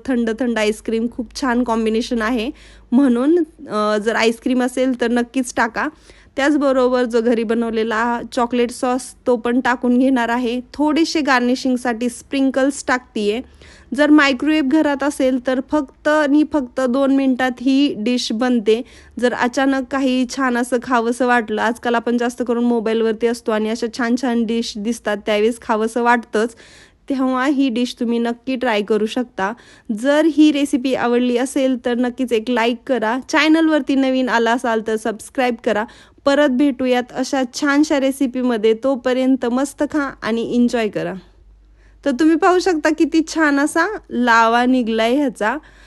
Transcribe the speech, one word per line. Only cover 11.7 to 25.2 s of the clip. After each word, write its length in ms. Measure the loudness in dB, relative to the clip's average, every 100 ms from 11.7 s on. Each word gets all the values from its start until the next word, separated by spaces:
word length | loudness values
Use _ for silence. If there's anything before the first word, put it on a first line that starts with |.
| -2 -2 -4 -6
स्प्रिंकल्स 760 | -8 -6 -2 0 0 0 -2 -2
टाकतीये. 520 | -4 -4 -4 -2 -4 -6 -16 -20 -20 -6
जर 160 | 0 6
मायक्रोवेव्ह 580 | 6 6 2 0 0 2
घरात 340 | 2 2 0
असेल 440 | -2 0 0 0 -2
तर 140 | -4 -2
फक्त 380 | -2 -2 -4 0
आणि 360 | 2 4 2 2
फक्त 280 | 0 -4 -2
दोन 360 | 0 2 2 2
मिनिटात 340 | 2 2 0 -2
ही 340 | 0 2 2 0
डिश 340 | -2 -2 -2
बनते. 500 | -2 0 2 2 0 -2 -16 -18 -4
जर 120 | -2
अचानक 520 | 0 -2 0 0 0 -2
काही 360 | -2 0 0 -2 -2
छान 200 | -2 -2
असं 200 | -2 -2
खावंसं 440 | 0 0 0 0 0
वाटलं, 360 | 0 0 -2
आजकाल 320 | -2 -2 -2
आपण 240 | -2 0 -2
जास्त 240 | -2 -4 -2
करून 160 | 0
मोबाईलवरती 640 | 0 0 0 0 0 0 -2
असतो 260 | -2 -2
आणि 160 | -2 -2
अशा 180 | -2 -4 -4
छान 180 | -2 0
छान 240 | 0 0
डिश 280 | 0 -2 -4 -6
दिसतात 400 | -6 -4 -4 -4